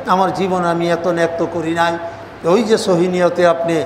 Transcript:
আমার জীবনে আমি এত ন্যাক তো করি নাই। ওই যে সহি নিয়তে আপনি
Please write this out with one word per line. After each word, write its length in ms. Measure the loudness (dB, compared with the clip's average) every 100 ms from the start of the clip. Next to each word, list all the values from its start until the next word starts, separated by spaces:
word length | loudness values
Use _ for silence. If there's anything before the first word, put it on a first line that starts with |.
| -2
আমার 280 | 0 0
জীবনে 340 | 0 -2 0 0
আমি 220 | 0 0
এত 160 | 0 0
ন্যাক 240 | 0 -2 -2
তো 80 | -4
করি 220 | -4 -4
নাই। 240 | 0 0 0 -8 -12 -16 -6
ওই 180 | 0 2
যে 160 | 2 0
সহি 300 | 2 2 2
নিয়তে 380 | 2 0 4 2
আপনি 280 | 2 0 -2